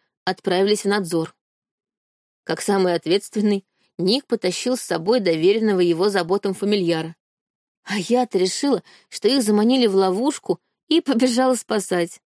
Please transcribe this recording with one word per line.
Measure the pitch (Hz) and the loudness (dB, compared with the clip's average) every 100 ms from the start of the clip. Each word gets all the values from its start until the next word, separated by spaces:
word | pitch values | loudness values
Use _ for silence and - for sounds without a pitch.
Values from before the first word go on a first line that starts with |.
| _ _ - | _ _ -4
отправились | 185 - 180 196 208 | -4 -2 0 2 0
в | 202 | 0
надзор. | 208 180 170 160 _ _ _ _ _ _ _ _ _ _ _ | -2 -2 -4 -4 _ _ _ _ _ _ _ _ _ _ _
Как | - 160 | -8 -6
самый | - 196 185 | -2 0 2
ответственный, | 170 - 196 - 220 208 202 - _ _ - | 0 0 -2 -2 -2 0 0 -4 _ _ -4
Ник | 180 247 - | -2 -2 -2
потащил | 226 185 180 247 254 | -4 -2 -4 -4 -4
с | |
собой | - 170 165 247 | -4 -4 0 0
доверенного | 190 156 175 220 214 190 | 2 2 2 2 2 2
его | 175 165 202 | 2 2 0
заботам | 196 165 196 202 | 0 -2 -2 -2
фамильяра. | 190 208 208 170 165 160 165 _ _ _ _ _ _ | -4 -2 0 0 -2 -4 -14 _ _ _ _ _ _
А | - 202 | -8 -6
я-то | 170 247 240 190 | 0 0 0 0
решила, | 185 - 285 226 - - _ | -2 -2 -2 -2 -4 -20 _
что | - 208 | -2 0
их | 277 | 2
заманили | 214 208 220 262 233 | 2 2 4 4 4
в | |
ловушку, | 190 190 185 269 - - 180 _ _ _ | 4 2 0 -2 -4 -6 -6 _ _ _
и | 320 | 0
побежала | 294 233 254 233 262 | 2 2 2 2 2
спасать. | 247 - 220 - 180 170 - _ | 0 -2 -4 -2 -2 -2 -6 _